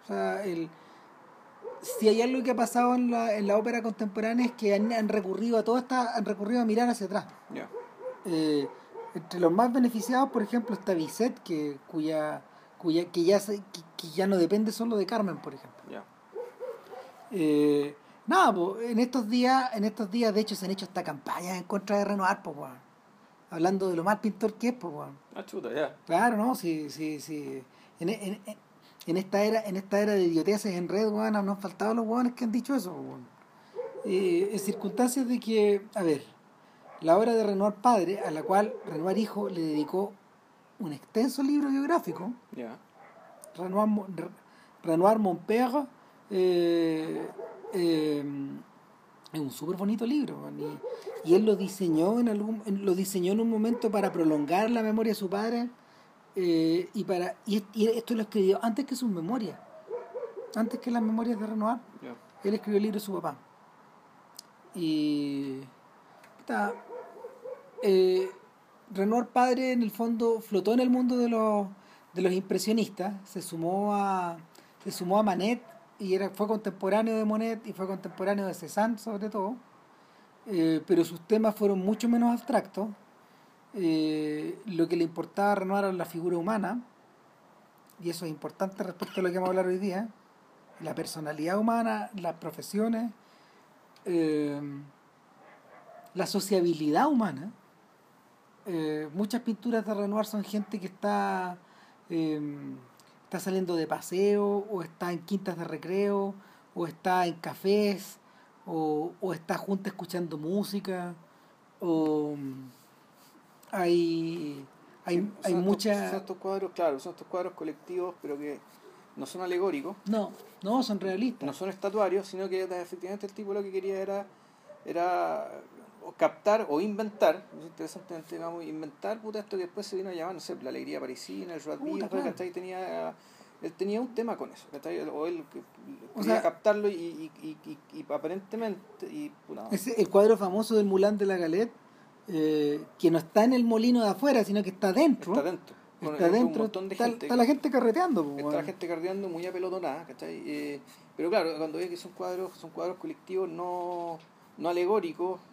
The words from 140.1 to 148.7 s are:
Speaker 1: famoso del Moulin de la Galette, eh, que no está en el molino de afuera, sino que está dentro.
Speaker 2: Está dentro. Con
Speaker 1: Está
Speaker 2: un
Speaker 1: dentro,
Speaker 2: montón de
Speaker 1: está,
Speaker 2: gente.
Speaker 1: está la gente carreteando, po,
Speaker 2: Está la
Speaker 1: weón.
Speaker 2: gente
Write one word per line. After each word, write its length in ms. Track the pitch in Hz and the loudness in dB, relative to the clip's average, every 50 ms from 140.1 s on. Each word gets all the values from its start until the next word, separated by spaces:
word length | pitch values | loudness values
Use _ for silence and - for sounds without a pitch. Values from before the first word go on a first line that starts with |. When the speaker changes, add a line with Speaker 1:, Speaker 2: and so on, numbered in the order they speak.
| - 196 208 220 226 190 | 6 6 8 8 6 6
Speaker 1:
famoso 380 | 202 185 180 208 220 - 226 | 4 -2 0 0 0 2 4
del 100 | 220 208 | 4 4
Moulin 320 | 202 190 190 190 208 214 202 | 4 4 4 4 4 4 2
de 80 | 208 | 0
la 120 | 196 190 180 | 0 0 0
Galette, 360 | 170 160 160 185 226 233 - - - - - - - - - - - - | 0 0 2 0 0 0 -4 -16 -20 -20 -20 -20 -20 -20 -20 -20 -14 -6
eh, 560 | 185 156 156 156 156 151 147 147 147 147 151 - - - | -2 0 2 2 2 2 2 2 0 -2 -6 -12 -14 2
que 100 | - 170 | 4 4
no 80 | 165 165 | 4 4
está 260 | 165 - - 214 214 | 0 2 4 6 6
en 100 | 247 262 | 6 6
el 100 | 247 240 | 4 4
molino 400 | 233 226 220 226 247 247 240 226 | 4 4 4 6 6 6 6 4
de 60 | 208 | 2
afuera, 340 | 190 190 - 285 269 240 202 | 2 2 4 4 4 4 4
sino 180 | 202 202 208 | 2 0 0
que 80 | 202 185 | 0 -2
está 240 | 190 - - 190 185 | -4 -2 0 2 4
dentro. 400 | 226 311 330 254 - - 175 185 | 6 6 6 6 4 0 0 0
Speaker 2:
Está 100 | 262 - | 2 2
dentro. 320 | - 180 170 - - - - - - - - | 0 -4 -6 -10 -18 -20 -20 -20 -20 -16 -8
Con 140 | - 156 151 | -6 -6 0
Speaker 1:
Está 120 | 151 180 170 | 4 4 6
Speaker 2:
un 40 | 180 | 6
Speaker 1:
dentro, 300 | 226 247 - - 220 220 | 6 4 4 2 0 -2
Speaker 2:
montón 260 | 214 - 190 185 196 | -2 -2 -6 -8 -8
de 40 | 196 | -4
Speaker 1:
está, 100 | - 233 | 0 0
Speaker 2:
gente. 200 | 240 233 226 - | 0 0 -2 -4
Speaker 1:
está 100 | 143 240 | 0 4
la 100 | 247 233 | 4 6
gente 260 | 226 294 285 - 302 | 6 4 2 2 0
carreteando, 520 | 240 262 240 233 220 320 359 370 285 196 156 | 2 4 4 4 4 2 2 2 2 0 0
po, 60 | 143 | -2
Speaker 2:
Está 120 | 143 143 143 | -4 -4 -4
la 60 | 147 | -2
Speaker 1:
weón. 160 | 151 170 156 | -2 -2 -2
Speaker 2:
gente 220 | 151 | -4